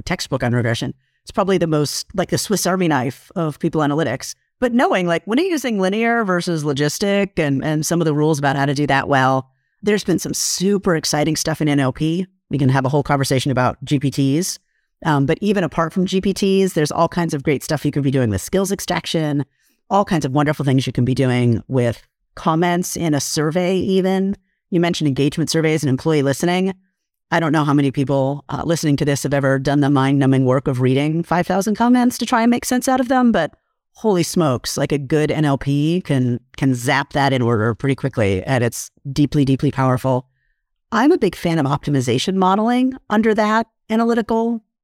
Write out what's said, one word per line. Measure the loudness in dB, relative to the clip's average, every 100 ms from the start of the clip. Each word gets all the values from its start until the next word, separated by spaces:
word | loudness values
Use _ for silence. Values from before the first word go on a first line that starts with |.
| -8
textbook | -6 -4 -4
on | 0
regression. | 0 0 -2 -6 -10 _ _
It's | -8
probably | -2 0 2
the | 2
most, | 0 -2 -4 -8
like, | -6 -2
the | -2
Swiss | -2 -2 0
Army | 0 0
knife | 0 -2 -8 -10 -6
of | -6 -4
people | -4 0
analytics. | 0 0 -2 -4 -8 -16 _ -4
But | 0
knowing, | 2 2 0 0
like, | -2 -2
when | -2
are |
you | 0
using | -2 -2 -2
linear | 0 0 0 0
versus | 0 -2 -2 -4
logistic | -2 0 -2 0 0 0 0 -2
and, | 0 0
and | 0 -2
some | 0 0
of | 0
the |
rules | 2 2 2
about | 0 0
how | 0
to | 0
do | 0
that | 0 2
well, | 2 4 2 -4 _ _ _
there's | -2 0
been | 0 -2
some | -2
super | -4 -4 -2 0 0 0 0
exciting | 0 0 0 -2
stuff | -2 0
in | 0
N | 0
L | -2
P. | -2 -2 -2 -6 _ -8
We | 0
can | 2
have | 2 2
a |
whole | 0
conversation | 0 0 2 0 0
about | 0 0 -2
G | -4 -2
P | -2
Ts. | 0 0 0 -2 -8 _ _ _ _ -2
Um, | 0 2
but | 0
even | 0 0
apart | -2 -2 -2
from | -2 -2
G | 0
P | -2
Ts, | 0 2 2 2
there's | 0 -2
all | 0 -2
kinds | 0 -2
of | -2
great | -2 -2
stuff | -2 -4 -2
you |
can | -2
be | 0
doing | 0 0
with | -2
skills | -2 -2 -2
extraction, | -4 -4 -6 -4 -4 -2 -2 -4 _ _ _ -2
all | 0 0
kinds | -2 0
of |
wonderful | 0 0 0 2
things | 2 0
you |
can | 0 0
be |
doing | 2 2 2 2 0 -2
with | -2 -2 -4 _ _ _
comments | -6 -2 0 0 0 -4 -4
in | -2
a | -2
survey | -2 -2 -2 -2 0 0
even. | 0 0 2 0 -2 -6 _ _ -4
You | 0
mentioned | 0 0 -2
engagement | 0 0 0 -2
surveys | 0 0 0
and | 0
employee | 0 0 2
listening. | 0 0 0 0 -2 -6 _ _ _ _ -4
I | -2
don't | 2
know | 0 2
how |
many | 2 2
people, | 0 0 0 0 -4 -8
uh, | -6 -2
listening | 0 0 0
to | 0
this | -2
have | 0
ever | 0 2 0
done | 2 2
the | 2
mind-numbing | 2 2 2 4 4 2
work | 2 0
of | 0
reading | 2 2 0 -2
five | 0 -2 0
thousand | 0 0 0
comments | 2 4 2 0
to | -2
try | 2
and | 2
make | 0 0
sense | -2 0
out | 0
of | 2
them, | 2 4
but | 2 -2 _ _ _ _ -4
holy | 0 2
smokes, | 0 2 2 0 -4 -4
like, | -2
a | -2
good | 0 0 2
N | 0 0
L | 0
P | 0 0 0 -2
can, | 0 0 0 -2 _ -2
can | 0 0
zap | 0 -2 -2
that | 0 2
in | 2
order | 2 2 0
pretty | -2 -2 -2
quickly, | -4 0 0 0
and | 0 0
it's | 0 -4 -14 _ -6
deeply, | 0 2 2 2
deeply | 2 0
powerful. | 0 0 0 0 -2 -4 _ _ _ _ _ -6
I'm | 2 4
a | 4
big | 0
fan | 0 -2 0
of | 0
optimization | -2 0 0 2 0 0 2
modeling | 2 2 2 2 0 -2 -2
under | 0 2
that | 2 2 0 -2 _ -2
analytical | 0 2 0 0 0 -2 -4 _ _